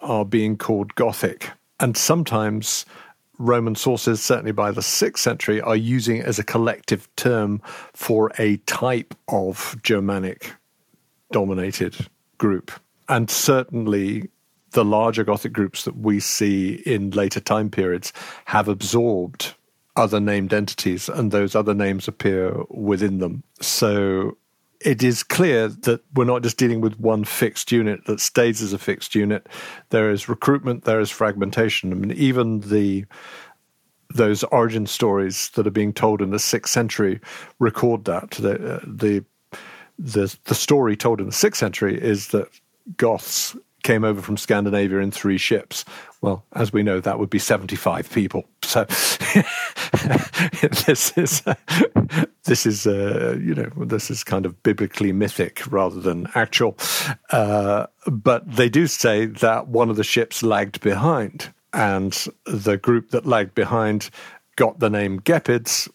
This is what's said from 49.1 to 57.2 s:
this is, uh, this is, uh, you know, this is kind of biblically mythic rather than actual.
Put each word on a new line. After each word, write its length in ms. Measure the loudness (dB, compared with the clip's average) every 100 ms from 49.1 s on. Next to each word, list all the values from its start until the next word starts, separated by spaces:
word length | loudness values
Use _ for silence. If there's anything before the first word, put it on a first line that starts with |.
| -2 2 2 2 -2 -6 -6 -2 -2 2 0 0 -2 -2 0 0 2 2
this 260 | 2 0 0
is, 260 | 0 -2 -2
uh, 80 | -6 -2 2 2 2 0 0 -2 _
this 220 | 0 2 2
is, 200 | 0 0
uh, 520 | 0 0 0 -2 -2
you 140 | -2
know, 160 | -2 -4 -6
this 340 | -6 -6 -6
is 140 | -8
kind 220 | -4 -2 -2
of 160 | 0
biblically 500 | 2 2 -2 0 0
mythic 580 | 2 0 0 -4 -6 -2
rather 300 | 0 0 0
than 280 | -2 -2 -2
actual. 420 | -2 0 2 0 0 -4 -4 -4 -8